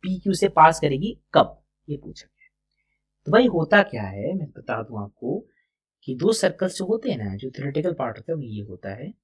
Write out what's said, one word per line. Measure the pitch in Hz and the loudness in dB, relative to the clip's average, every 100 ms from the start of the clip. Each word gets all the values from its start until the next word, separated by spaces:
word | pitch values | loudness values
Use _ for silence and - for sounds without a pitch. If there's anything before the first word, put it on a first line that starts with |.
पीक्यू | 190 185 202 | -4 -4 -2
से | 185 196 | 0 2
pass | 165 160 160 | 8 8 8
करेगी | 151 135 202 - _ | 0 0 -4 -8 _
कब, | 165 - - _ _ - | 4 4 0 _ _ -12
ये | 143 | -12
पूछा | - - - | -10 -18 -20
गया | _ | _
है। | _ _ _ _ _ _ _ _ - | _ _ _ _ _ _ _ _ 2
तो | |
भाई | 202 254 | 4 4
होता | 180 160 208 | 2 4 4
क्या | 196 - | 4 0
है, | 101 98 120 | -8 -6 -4
मैं | 185 147 | -4 -6
बता | - 110 110 | -12 -8 -6
दूं | 110 110 | -6 -10
आपको | 101 _ 120 - - _ _ _ _ _ - | -10 _ -6 -6 -8 _ _ _ _ _ -10
कि | 127 | -2
दो | 170 | 0
circles | 226 190 - 185 - | 2 0 0 -4 -4
जो | 185 | -4
होते | 226 254 | -2 -2
हैं | 190 | -4
ना, | 104 98 | -4 -6
जो | 131 | -8
theoretical | 127 139 139 156 | -8 -6 -2 -2
part | 165 123 107 | -2 -6 -6
होता | - | -8
है | 165 | -8
वो | |
ये | 127 104 | -6 -10
होता | 104 92 98 | -10 -10 -10
है | 101 147 - | -10 -12 -16